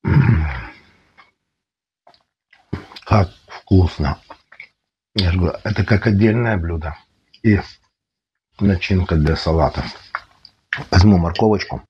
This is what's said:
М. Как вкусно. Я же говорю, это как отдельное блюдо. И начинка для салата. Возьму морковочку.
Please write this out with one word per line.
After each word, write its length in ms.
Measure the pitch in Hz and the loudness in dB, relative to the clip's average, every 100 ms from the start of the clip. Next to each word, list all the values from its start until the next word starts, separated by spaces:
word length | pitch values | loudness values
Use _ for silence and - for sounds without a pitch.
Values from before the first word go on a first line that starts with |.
М. 420 | - - 123 98 78 64 57 - _ _ _ _ _ _ _ _ _ _ _ _ _ _ _ _ _ _ _ 95 - - | 2 2 4 0 -2 -6 -14 -20 _ _ _ _ _ _ _ _ _ _ _ _ _ _ _ _ _ _ _ -14 -14 -20
Как 260 | - 107 90 - _ | 0 0 0 -6 _
вкусно. 680 | - _ 95 85 - 73 - _ - _ - - _ _ _ _ | -20 _ 2 2 0 -4 -4 _ -20 _ -20 -20 _ _ _ _
Я 180 | 107 90 | -4 -2
же 60 | 90 | 0
говорю, 200 | 85 - | -2 -4
это 200 | - 104 | -6 -4
как 220 | 98 101 117 | 0 0 2
отдельное 500 | 101 110 113 117 104 | 2 2 2 -2 -2
блюдо. 380 | 82 82 78 76 _ _ _ _ | -4 -6 -8 -12 _ _ _ _
И 180 | 113 101 - - _ _ _ _ _ _ _ - | 2 2 0 -18 _ _ _ _ _ _ _ -2
начинка 560 | 101 90 - 95 85 82 | 0 0 0 -2 0 0
для 200 | 76 80 | 0 0
салата. 480 | - 80 69 - - - - - - _ _ _ _ - - | -2 0 0 -2 -10 -12 -14 -16 -16 _ _ _ _ -10 -2
Возьму 280 | - 101 95 | 2 6 4
морковочку. 640 | 85 87 110 101 - 62 - | 2 0 0 0 -2 -12 -12